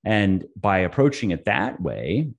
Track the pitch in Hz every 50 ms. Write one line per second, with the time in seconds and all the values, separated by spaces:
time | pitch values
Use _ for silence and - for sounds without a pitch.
0 | - 107 110 104 104 98 95 92 - - _ - - 104 98 92 92 87 - -
1 | 135 147 139 - - 101 85 78 - - 101 69 98 123 - - 92 76 57 50
2 | 58 71 90 123 160 143 113